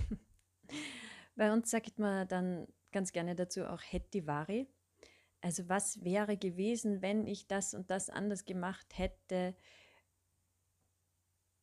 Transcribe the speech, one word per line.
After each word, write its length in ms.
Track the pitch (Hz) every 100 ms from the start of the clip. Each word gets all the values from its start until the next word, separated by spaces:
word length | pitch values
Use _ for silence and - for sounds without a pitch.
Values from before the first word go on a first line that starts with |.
| -
<laughs> 1300 | 214 - - _ _ - 294 294 247 226 - - -
Bei 160 | 214
uns 200 | 226 226
sagt 280 | 226 226 -
man 280 | 208 196 190
dann 400 | 185 185 175 - - _
ganz 200 | 196 185
gerne 240 | 175 170 175
dazu 300 | 175 - -
auch 160 | 175
Hettivari. 880 | - 180 - 202 151 147 156 220 269 _ _ _ - - _ _
Also 260 | 180 160 175
was 360 | 196 202 208
wäre 340 | 175 196 208 202
gewesen, 640 | 190 175 208 233 214 196
wenn 260 | 190 214 214
ich 200 | 202 -
das 260 | 196 190
und 160 | 208 185
das 200 | 190 -
anders 360 | - 202 196 -
gemacht 520 | 185 180 190 - -
hätte? 580 | 185 - - 185 180 185 - - - - _ _ _ _ _ _ _ _ _ _ _ _ _ _ _ _